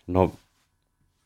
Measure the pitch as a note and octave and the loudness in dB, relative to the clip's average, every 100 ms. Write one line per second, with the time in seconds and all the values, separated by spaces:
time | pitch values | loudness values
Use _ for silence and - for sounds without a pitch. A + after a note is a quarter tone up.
0 | - F#2 F#2 - _ _ _ _ _ _ | -4 0 0 -2 _ _ _ _ _ _
1 | _ _ | _ _